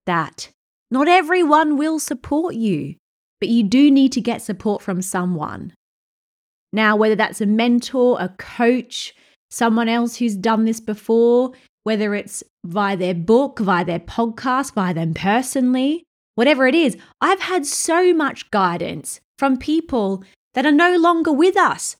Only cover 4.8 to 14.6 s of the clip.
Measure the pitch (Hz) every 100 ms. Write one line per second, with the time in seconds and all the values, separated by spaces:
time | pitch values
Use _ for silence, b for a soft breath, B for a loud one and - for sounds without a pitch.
4.8 | - 180 185 190 180 170 151 - - -
5.8 | _ _ _ _ _ _ _ _ _ 208
6.8 | 214 214 214 208 214 - 208 220 240 240
7.8 | - 269 247 240 180 - - - 240 254
8.8 | - - - b b b _ - 233 226
9.8 | 226 233 233 - 240 202 214 220 220 226
10.8 | 226 208 - 226 233 240 254 B B _
11.8 | - 220 214 208 202 - - _ 175 185
12.8 | 196 196 180 175 170 226 277 - 202 180
13.8 | 175 170 - - 233 226 254 254